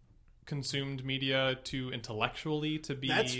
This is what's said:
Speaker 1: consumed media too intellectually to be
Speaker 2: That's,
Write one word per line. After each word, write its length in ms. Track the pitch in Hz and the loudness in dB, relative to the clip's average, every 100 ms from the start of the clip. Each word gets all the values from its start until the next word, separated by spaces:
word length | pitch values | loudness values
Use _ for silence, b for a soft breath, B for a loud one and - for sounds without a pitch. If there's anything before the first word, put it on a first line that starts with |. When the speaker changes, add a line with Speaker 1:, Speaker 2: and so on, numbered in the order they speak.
| - - - - - | -20 -20 -20 -20 -6
Speaker 1:
consumed 580 | 143 131 139 139 135 131 | -4 0 0 0 -2 -2
media 520 | 131 135 135 131 131 | 0 4 4 4 0
too 280 | - 135 127 | -2 -4 -2
intellectually 880 | 127 113 107 117 - 156 151 151 156 | -4 -4 0 0 0 -2 0 0 -2
to 160 | - 135 | -4 -4
be 120 | 131 | 2
Speaker 2:
That's, 280 | - 170 | 2 2